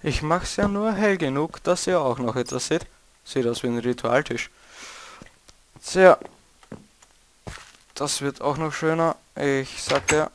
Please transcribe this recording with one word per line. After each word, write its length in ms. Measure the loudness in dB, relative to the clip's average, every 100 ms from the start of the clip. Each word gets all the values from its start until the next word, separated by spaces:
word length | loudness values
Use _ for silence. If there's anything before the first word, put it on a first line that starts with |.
Ich 180 | -2 -4
mach's 360 | 0 -2 -2 -2
ja 100 | 0
nur 260 | 0 -2
hell 240 | 2 2 2
genug, 460 | 0 -2 -4 -4
dass 240 | -2 0 2
ihr 140 | 2
auch 180 | 2 0
noch 180 | -2 -2
etwas 300 | -4 -4 -2
seht. 200 | -2 -4 _ _ _
Sieht 220 | -6 0 0
aus 160 | 0
wie 60 | -2
ein 100 | -2
Ritualtisch. 720 | -2 -2 0 0 0 -6 -8 _ -20 -20 -18 -18 -20 -20 -20 _ -20 _ _ -20
Tja. 340 | -4 8 8 8 2 -20 _ _ -20 -20 -20 _ -20 _ _ _ -16 -16 -20 -20 _
Das 260 | -6 -4 -2
wird 200 | -4 -2
auch 160 | -4 -2
noch 160 | -4
schöner. 440 | 0 0 2 0 -2 _ -4
Ich 460 | 0 0 -2 -8
sag 280 | -2 -2 2
ja 200 | 0 0